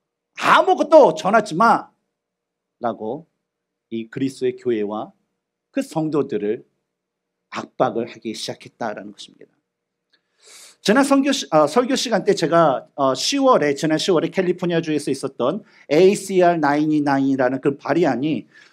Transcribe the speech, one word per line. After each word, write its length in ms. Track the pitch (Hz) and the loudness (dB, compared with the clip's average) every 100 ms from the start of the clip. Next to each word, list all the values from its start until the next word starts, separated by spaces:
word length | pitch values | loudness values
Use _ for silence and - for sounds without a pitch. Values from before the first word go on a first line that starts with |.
| _ _ _ - | _ _ _ -4
아무것도 720 | - 247 381 294 302 311 208 | 2 4 4 0 6 6 6
전하지 420 | 160 185 220 220 165 | 4 0 0 0 2
마!" 340 | 226 160 - _ _ _ _ _ _ _ _ _ | 2 2 -2 _ _ _ _ _ _ _ _ _
라고 460 | 117 90 107 147 - _ _ _ _ _ _ | -8 -6 -10 -10 -14 _ _ _ _ _ _
이 200 | 113 113 | -12 -10
그리스도의 480 | 135 135 - 127 123 | -6 -6 -4 -4 -4
교회와 560 | 123 110 104 107 196 _ _ _ _ _ _ | -4 -2 -4 -8 -12 _ _ _ _ _ _
그 100 | 277 | -10
성도들을 840 | - 165 156 147 - 104 104 117 - _ _ _ _ _ _ _ _ | -6 -6 -4 -2 -4 -4 -4 -6 -10 _ _ _ _ _ _ _ _
압박을 560 | 113 - - 131 107 117 | -14 -10 -4 -4 -4 -8
하기 260 | 113 113 | -10 -12
시작했다라는 800 | 107 - 117 123 - 117 104 101 | -10 -12 -12 -16 -10 -10 -10 -14
것입니다. 400 | 101 - _ - _ _ _ _ _ _ _ _ _ _ - - _ | -18 -20 _ -20 _ _ _ _ _ _ _ _ _ _ -20 -20 _
지난 240 | - 247 277 | 0 2 2
선교 260 | 277 277 | 2 0
시-, 160 | - - | -2 0
아, 160 | 156 147 | 2 2
설교 300 | 247 254 254 | 2 0 -2
시간 300 | 247 202 202 | -2 -2 0
때 100 | 196 | 0
제가, 520 | 151 170 156 120 - - | 2 4 4 0 -4 -2
어, 200 | 135 131 | 0 0
시월에, 580 | - 277 269 208 147 | -2 0 2 4 2
지난 240 | 143 156 156 | -2 -2 -2
시월에 300 | 196 160 165 | 0 0 0
캘리포니아 540 | 190 180 180 175 165 | -2 -2 -2 -2 -2
주에서 300 | 160 151 147 | -2 -4 -4
있었던 520 | 135 135 - 123 202 - _ - | -6 -8 -4 -4 -4 -10 _ -2
에이씨알 720 | 151 190 202 - 185 175 170 | 4 4 2 -2 2 2 2
나인이나인이라는 1000 | 143 147 156 151 143 135 135 135 127 135 | 0 0 0 0 0 0 0 0 0 -2
그 160 | 147 143 | -4 -4
발의안이 720 | 127 156 160 120 156 117 - _ _ | -2 0 0 0 -4 -4 -8 _ _